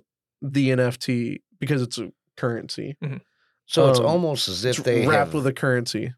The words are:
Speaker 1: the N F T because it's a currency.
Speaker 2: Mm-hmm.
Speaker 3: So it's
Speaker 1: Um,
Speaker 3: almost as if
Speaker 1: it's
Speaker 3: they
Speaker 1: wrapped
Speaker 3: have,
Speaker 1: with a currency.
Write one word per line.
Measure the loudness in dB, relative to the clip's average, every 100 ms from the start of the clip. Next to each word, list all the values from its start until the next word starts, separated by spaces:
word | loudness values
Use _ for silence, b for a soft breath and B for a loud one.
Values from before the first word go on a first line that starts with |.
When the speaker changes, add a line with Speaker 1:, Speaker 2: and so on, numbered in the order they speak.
| _ _ _ _
Speaker 1:
the | -4 0 2
N | 4
F | 2 -2
T | -2 -2 -2 -6 -14 _
because | -2 0
it's | -2 -6
a | -10 -12 _ -6
currency. | -4 -4 -8 -10 -10 -10
Speaker 2:
Mm-hmm. | -10 -10 -14 _ _ _ _
Speaker 3:
So | 4 6
it's | 6
Speaker 1:
Um, | 4
Speaker 3:
almost | 2 0 -2 -4
as | -2 -2
if | 0
Speaker 1:
it's | 0
Speaker 3:
they | 2 4
Speaker 1:
wrapped | 2 2
Speaker 3:
have, |
Speaker 1:
with | 0 -2
a |
currency. | 0 0 0 0 -4 -6